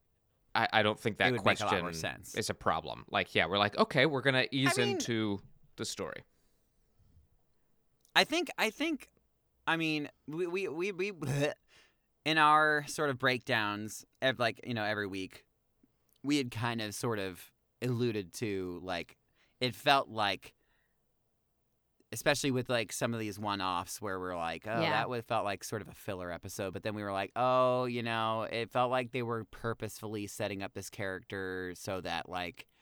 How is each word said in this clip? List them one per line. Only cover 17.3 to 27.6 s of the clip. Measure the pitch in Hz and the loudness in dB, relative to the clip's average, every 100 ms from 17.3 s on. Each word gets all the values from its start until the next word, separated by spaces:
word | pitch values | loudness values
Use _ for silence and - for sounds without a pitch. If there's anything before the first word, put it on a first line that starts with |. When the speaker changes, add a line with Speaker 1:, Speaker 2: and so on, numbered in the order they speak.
| 90 - _ _ _ | -8 -16 _ _ _
Speaker 2:
alluded | 123 117 120 107 87 - | -2 2 2 0 -4 -4
to, | 110 95 92 87 | -2 -2 -4 -6
like, | 92 87 82 - _ _ _ _ | -4 -4 -6 -14 _ _ _ _
it | 127 - | -2 2
felt | 143 139 - | 4 4 4
like, | 110 101 95 - - _ _ _ _ _ _ _ _ _ _ _ _ _ _ _ | 0 0 0 -8 -20 _ _ _ _ _ _ _ _ _ _ _ _ _ _ _
especially | 110 156 143 147 | -2 0 0 0
with, | 127 120 | 0 0
like, | 120 113 | -2 -2
some | - 123 | -2 -2
of | 117 | -2
these | 107 95 | -4 -4
one-offs | 104 101 92 90 92 - | -4 -2 -2 -2 -4 -8
where | 107 92 | -6 -6
we're | 90 87 | -4 -4
like, | 82 85 107 | -4 -6 -4
"Oh, | 113 | 0
Speaker 3:
Yeah. | 165 | 2
Speaker 2:
that | 113 117 | 0 0
would, | 123 - | -4 -2
felt | 110 | -2
like | 98 98 | 0 -4
sort | - 110 | -6 -8
of | 92 | -8
a | |
filler | - - 92 90 | -12 -10 -8 -6
episode," | 85 98 - 98 | -8 -8 -6 -6
but | 92 | -4
then | 110 107 | -6 -4
we | |
were | 101 | -4
like, | 98 98 113 | -4 -4 0
"Oh, | 127 127 | 2 4